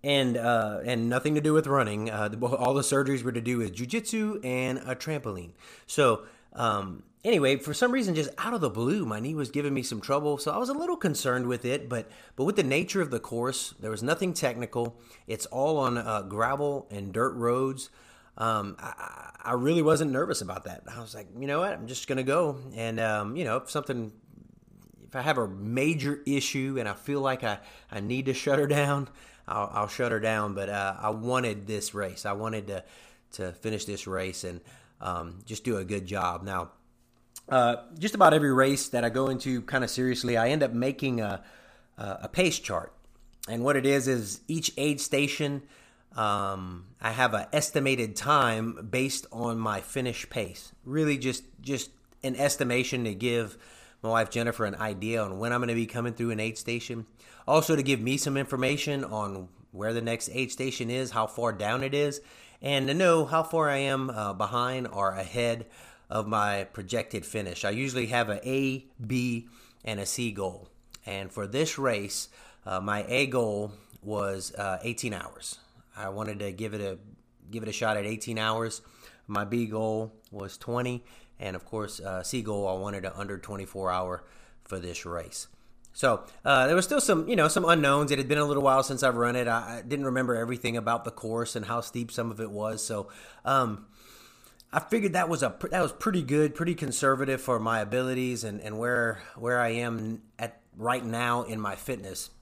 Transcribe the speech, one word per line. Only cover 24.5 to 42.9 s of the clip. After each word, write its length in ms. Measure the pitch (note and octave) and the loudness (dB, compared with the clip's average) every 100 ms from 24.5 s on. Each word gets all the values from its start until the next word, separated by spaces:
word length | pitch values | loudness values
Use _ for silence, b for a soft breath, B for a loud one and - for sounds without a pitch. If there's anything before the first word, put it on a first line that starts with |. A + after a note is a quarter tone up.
| - _ - - - - | -20 _ -20 -20 -20 -10
if 100 | C3 | -4
I 60 | |
have 160 | C3+ C3+ | 0 2
a 100 | G#2+ | 0
major 760 | F#2+ G#2 A#2+ D3 D#3+ C3+ C#3+ C#3+ | -4 -4 2 2 2 0 -2 0
issue 520 | C#3 C3+ C#3 C3 C3+ | 0 0 -2 -2 -2
and 80 | G#2+ | -4
I 60 | |
feel 260 | G2 - C#3+ | -6 -4 0
like 240 | C3+ B2+ | 0 0
I, 160 | A#2+ G2+ B B B | -2 -4 B B B
I 80 | G#2 | -6
need 280 | G2+ B2 C3+ | -2 -2 0
to 60 | |
shut 240 | C3 - C#3 | 0 2 4
her 100 | C#3+ | 4
down, 420 | D3 C#3+ C#3+ C3+ B B B - | 2 2 0 -2 B B B -6
I'll, 220 | G#2+ G2+ | -4 -2
I'll 140 | G2+ G#2 | -2 -2
shut 240 | - B2 | 0 0
her 80 | A2 | 2
down. 320 | A2 A2 G#2 | 2 0 0
But, 160 | G2 G2 | -2 -4
uh, 260 | G2+ G2 F#2+ | -2 -2 -2
I 120 | G#2+ | -4
wanted 580 | G#2+ A#2 B2+ B2 G2+ G2+ | -2 0 0 0 -4 -6
this 260 | G#2+ G2+ | -6 -4
race. 320 | G2+ G2 F2+ G#2 | -4 -6 -4 -6
I 60 | |
wanted 360 | G2+ A2 A2 G2 | -4 -4 -4 -6
to, 160 | G2 - B B B B | -10 -10 B B B B
to 180 | - F#2 | -8 -8
finish 320 | E2 A2 G#2+ | -6 -6 -4
this 240 | - G2 - | -6 -8 -4
race 380 | F#2 F#2+ F2+ F#2 | -4 -4 -6 -8
and, 160 | F2 B B B B | -10 B B B B
um, 380 | F#2 F2+ E2+ F2 G2+ | -4 -4 -6 -12 -12
just 200 | A2 B2+ | -6 -2
do 120 | G#2+ | -2
a 60 | |
good 220 | F#2 G2+ F#2 | -2 -4 -4
job. 380 | G2+ F2+ F2 | -2 0 -2
Now, 280 | F#2+ F#2 E2 - _ _ _ _ _ - - | -4 -4 -6 -12 _ _ _ _ _ -20 2
uh, 260 | C3 A#2+ A#2 - D#3+ | 4 6 2 -6 -4
just 160 | G3 G#3+ | -4 8
about 180 | F3 | 8
every 200 | D#3 D3 | 10 6
race 340 | C3 C3+ C#3 - | 6 6 4 0
that 140 | B2 | 0
I 60 | A#2 | 2
go 180 | A#2+ C3+ | 2 0
into 340 | B2+ C3+ B2+ | 0 -2 -4
kinda 260 | - C#3 A#2+ | -2 -2 -2
seriously, 480 | - B2+ B2+ A#2+ A#2 | 0 0 0 2 2
I 120 | A#2 | 4
end 140 | D3+ | 4
up 80 | C3+ | 2
making 480 | A#2 C3 C3+ C#3 A#2+ | 2 -2 0 -2 0
a, 240 | G#2+ F#2+ B B B B B - | -2 -4 B B B B B -12
a, 200 | G#2 F#2+ | -10 -8
a 80 | F#2+ | -6
pace 300 | - F3+ - | 2 2 2
chart. 340 | - F#2 - | -2 -4 -4